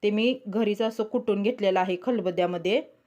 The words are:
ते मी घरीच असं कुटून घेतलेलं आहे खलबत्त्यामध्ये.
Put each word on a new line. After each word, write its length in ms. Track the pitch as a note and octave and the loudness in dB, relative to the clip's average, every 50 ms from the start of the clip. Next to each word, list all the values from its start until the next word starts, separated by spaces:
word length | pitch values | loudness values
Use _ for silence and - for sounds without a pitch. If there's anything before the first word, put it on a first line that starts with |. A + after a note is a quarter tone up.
ते 80 | - G#3 | -2 0
मी 280 | G#3 G#3+ A3+ B3 B3+ C4 - | 2 2 2 2 0 -2 -6
घरीच 360 | G#3 F#3 A3+ A3 G#3 G#3 G#3 | -4 -2 0 0 0 0 0
असं 220 | A3 A3 A3 - G#3+ | -2 -2 -2 -4 -4
कुटून 380 | A3 - A#3+ A#3 A3+ G3+ G3+ | -2 -2 -2 0 0 0 2
घेतलेलं 380 | G3+ A3+ - - G3+ F#3+ F#3+ F#3 | 0 0 0 2 0 2 2 2
आहे 160 | F#3 F#3+ F3+ F3+ | 2 0 -2 -2
खलबत्त्यामध्ये. 800 | - B3+ B3 G#3+ F3 F#3 F3 F3+ F3 F3 F3+ E3+ E3 F3+ A3 C#4 - - - _ _ | -2 -2 -2 0 0 0 0 0 0 0 -2 -2 -2 0 0 0 -2 -4 -14 _ _